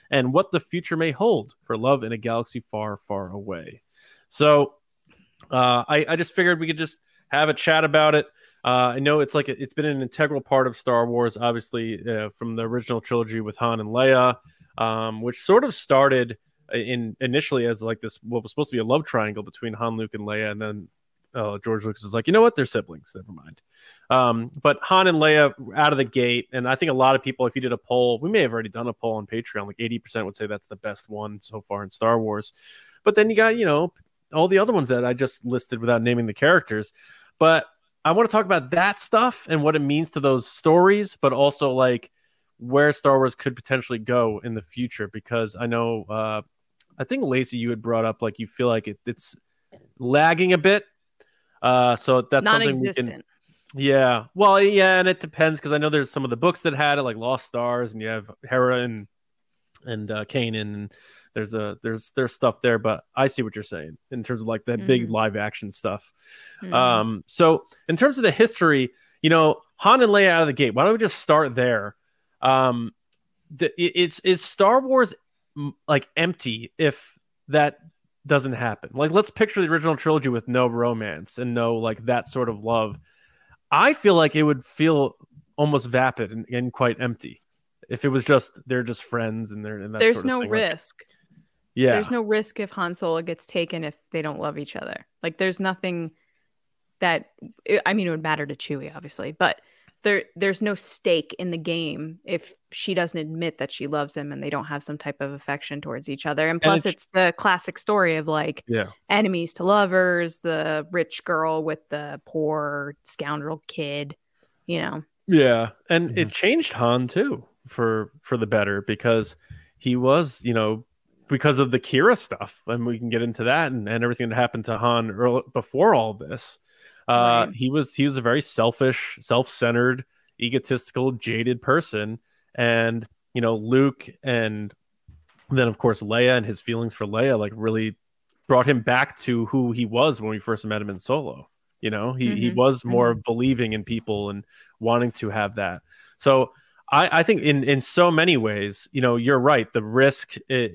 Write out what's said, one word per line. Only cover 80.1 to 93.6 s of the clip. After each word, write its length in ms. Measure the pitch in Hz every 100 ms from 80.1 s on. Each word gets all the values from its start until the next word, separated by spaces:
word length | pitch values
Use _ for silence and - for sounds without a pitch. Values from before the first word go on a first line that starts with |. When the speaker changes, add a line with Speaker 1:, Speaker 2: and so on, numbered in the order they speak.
| 151 135
Speaker 1:
with 200 | 120 117
no 180 | 123 127
romance 720 | 117 120 113 104 78 95 -
and 160 | 123
no, 220 | 120 117 113
like, 280 | 113 110 113
that 200 | 123 -
sort 200 | 131 117
of 120 | 104
love. 360 | 110 117 110 - _ _ _ _ _ _ _
I 220 | 143 240
feel 220 | 311 202
like 200 | 170 156 156
it 60 |
would 200 | 151 139
feel 520 | - - 156 151 135 - _ - _ -
almost 300 | 151 143 120
vapid 460 | 127 131 127 104
and, 140 | 113 -
and 220 | 123 127
quite 280 | - 123 110
empty 420 | 123 117 62 - _ _ _ _ -
if 160 | 123
it 40 | 143
was 160 | 131
just, 340 | 117 135 - - -
they're 160 | 127
just 200 | 120 117
friends 460 | - 120 113 110 110
and 120 | 104
they're, 140 | 107 107
and 160 | 101
that 40 | 110
Speaker 2:
There's 160 | 220 240
Speaker 1:
sort 80 |
of 40 | 262
Speaker 2:
no 120 | 254
Speaker 1:
thing. 100 | 214
Like, 20 | 220 196
Speaker 2:
risk. 320 | 160 - - - _ _ _ _ _ _
Speaker 1:
yeah. 180 | - 127
Speaker 2:
There's 180 | 120 214
no 120 | 247
risk 380 | 214 214 214 -
if 100 | 196
Han 220 | - 175
Solo 260 | 180 175 165
gets 240 | 170 165 -
taken 380 | 185